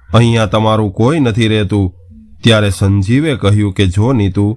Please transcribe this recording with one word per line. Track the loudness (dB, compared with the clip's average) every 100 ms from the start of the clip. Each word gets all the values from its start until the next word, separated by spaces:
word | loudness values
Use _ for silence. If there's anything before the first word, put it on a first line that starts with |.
| -2
અહીંયા | 2 2 2 0
તમારું | 0 0 0 -2
કોઈ | 0 0 0
નથી | 0 0 0
રહેતું. | 0 -2 -2 -2 -6 -20 -20 -20 -4
ત્યારે | 2 2 2
સંજીવે | 0 0 0 0 0 -2 -2
કહ્યું | 0 0 0 0
કે | 0
જો | 0 0
નીતુ, | 0 0 0 -2